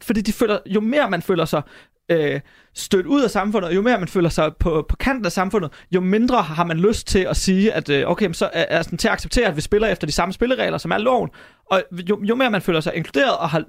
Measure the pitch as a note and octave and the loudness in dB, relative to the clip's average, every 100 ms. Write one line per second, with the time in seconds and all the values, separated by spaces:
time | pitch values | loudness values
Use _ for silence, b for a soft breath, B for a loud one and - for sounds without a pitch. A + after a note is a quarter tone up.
0 | - G#3+ G#3+ - A3+ G#3 - G3 G#3+ C#4+ | -2 -2 0 0 2 0 0 -2 0 2
1 | B3+ F3+ - F3+ D#3+ D#3+ C#3+ B B _ | 2 0 0 0 0 -2 -4 B B _
2 | - E3+ D3 C#3 - b b - - G3 | -2 0 2 -2 -8 b b -14 -2 0
3 | F#3 C#4+ B3 G#3 G3+ G#3+ F3 F3+ G#3+ A#3 | 2 2 2 0 -2 -2 0 0 2 0
4 | F3 G3 E3+ - D#3 D#3 F3+ D#3 D3 - | 0 0 0 2 -2 0 0 0 -2 -2
5 | - C4 G#3 - F#3+ G#3+ D#3+ B B F3+ | -2 -2 -2 -2 0 0 -4 B B 0
6 | F#3 G#3 A#3+ B3+ E3 D#3 E3+ E3 F#3+ A#3 | 2 2 2 2 0 -2 -2 2 2 2
7 | - G#3 F#3 C#3+ - F#3+ G#3 D#3+ D3+ C#3+ | 0 0 2 -2 2 2 2 0 0 0
8 | C3+ F3 G3 E3 G#3 - - - E3 F3 | 0 0 0 0 -2 -2 0 0 -2 -2
9 | A3 F#3+ - - A3+ D3+ - G#3 A3 F3 | -2 -2 -2 0 0 0 0 0 0 -2
10 | D#3 C#3+ F3 F#3+ A#3+ B3+ F#3+ D#3+ - F#3+ | -4 -2 -2 0 -2 0 -2 -2 -2 -2
11 | A3 B3+ F3 B B B B F#3+ F3+ F3 | 2 0 -2 B B B B -2 -2 -6
12 | F3+ G3+ G3 A#3 C4 G#3 - E3 D#3+ D#3+ | -4 -2 0 0 0 0 0 -2 -2 -4
13 | D#3 - C4+ G3 E3 D#3+ | -4 0 2 2 0 -2